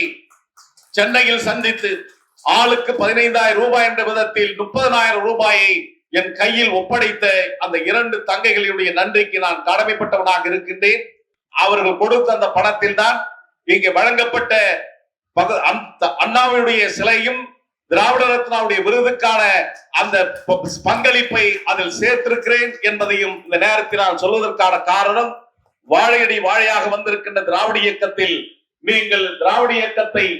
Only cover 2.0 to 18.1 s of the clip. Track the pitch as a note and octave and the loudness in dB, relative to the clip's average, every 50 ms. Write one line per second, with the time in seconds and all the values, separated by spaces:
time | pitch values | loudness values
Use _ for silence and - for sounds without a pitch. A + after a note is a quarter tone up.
2 | - - - _ _ _ _ _ - D3+ F3+ A3 A#3+ A#3+ A#3+ A#3+ A#3+ A#3+ A#3+ A#3 | -10 -16 -20 _ _ _ _ _ -2 0 2 2 2 2 2 0 -2 -2 -2 0
3 | G3+ G#3+ A3+ A#3 A#3 A#3 A#3 A#3 A3+ A3 G#3 G#3 A#3+ A#3+ A#3+ A#3+ A#3 A#3 A3+ A3+ | 0 0 2 2 2 2 2 2 2 2 2 2 2 2 2 2 2 2 0 -2
4 | A3 G#3+ G#3+ A3 G#3+ A3 - G#3+ G3+ G3 G3 G3+ G#3 G3+ - C4 C4 B3 - A#3 | -4 -2 0 -2 -2 -2 -2 -2 -2 -2 -2 -6 -8 -6 -2 0 0 2 2 2
5 | A3+ A3 A3+ G#3 G3+ A3+ A3+ A3+ A3 G#3+ G#3 G3 G3 F#3+ F#3 E3+ - - - _ | 2 2 0 0 0 -2 0 0 2 2 4 4 2 2 0 -2 -4 -10 -18 _
6 | _ _ D#3+ F#3 - - - - G#3 A3+ A3+ A#3 A#3 A3 F#3 F#3 F#3 - A#3+ A#3+ | _ _ -4 -4 -4 -4 -2 -2 -2 0 0 0 0 0 0 -2 -2 -2 -2 0
7 | A3+ A3 G#3 - G#3+ G3 F#3+ F#3 F#3 F3+ - - F#3 F3+ E3+ D#3+ D#3+ F#3 G#3+ A#3 | 0 -2 -2 -2 0 2 2 2 0 -2 -4 -6 -6 -4 -4 -4 -2 0 0 0
8 | A#3 A3+ G#3+ G3+ - G3 F#3+ F#3+ A#3 A3 G#3 G#3 G3 G3 F#3+ F#3+ F#3 F3 E3+ F3 | 0 -2 -4 -6 -4 -4 -2 0 0 0 0 0 0 -2 -2 -2 -2 -2 0 -2
9 | F#3+ G#3 G#3+ G#3 G#3 - F#3+ F#3 F#3 F3 E3 D#3+ - F3 F#3 G#3 G#3+ G#3+ G#3+ G#3 | -2 0 0 0 0 0 -2 -2 -2 -2 -2 -2 -2 0 0 2 0 0 -2 -4
10 | G#3 - G3+ F#3+ F#3 F#3 F3+ F3 F3 F3+ F3+ F#3+ - F#3 F#3 - G3+ G#3 A3+ A#3 | -4 -2 -2 0 2 2 2 0 0 -2 -4 -4 -6 -8 -6 0 0 2 2 0
11 | - - - _ _ _ _ _ _ _ - D#3+ F3+ G3+ G3+ G3 F#3+ F#3 F3 F3+ | -4 -10 -18 _ _ _ _ _ _ _ -2 0 2 2 2 2 0 0 0 0
12 | G#3 A3+ A#3+ B3 A#3+ A#3 A3 - G3+ - - F#3 F#3+ G#3 G3+ - G3+ G3+ G3+ G#3 | 0 2 2 2 2 2 0 0 0 0 0 0 0 0 0 0 -2 -2 0 2
13 | G#3+ F3+ - - - - - - _ _ _ _ - E3+ F#3 G3 A#3 C#4 A#3+ - | 2 2 2 0 -4 -10 -12 -18 _ _ _ _ -2 0 0 2 2 2 2 2
14 | A3 A#3+ A#3+ A#3+ A#3 A#3+ A#3+ A#3 A#3+ - A3 G#3+ G#3 F#3+ F3 - - - - _ | 2 2 2 0 -2 0 -2 -2 -2 0 2 2 2 2 0 -2 -6 -12 -20 _
15 | _ _ _ _ _ _ - - - A3+ G#3+ E3+ C#3+ E3 F#3+ A3 - - - - | _ _ _ _ _ _ -2 0 0 0 0 0 0 0 -2 -2 -6 -10 -6 -2
16 | E3+ D3+ - D3 E3+ G#3+ A3+ B3 B3+ B3+ B3 A#3+ A#3+ A#3 A#3 G#3+ G#3 F#3+ - F#3 | -2 -2 0 0 -2 0 2 2 2 4 2 2 2 2 2 2 0 0 0 -2
17 | G3 A3 A3+ A3 A3 B3 B3 B3 B3 - - _ _ _ _ _ _ - E3 F#3+ | 0 2 2 2 0 -2 -4 -6 -10 -14 -18 _ _ _ _ _ _ 0 2 2
18 | G#3+ B3 | 4 4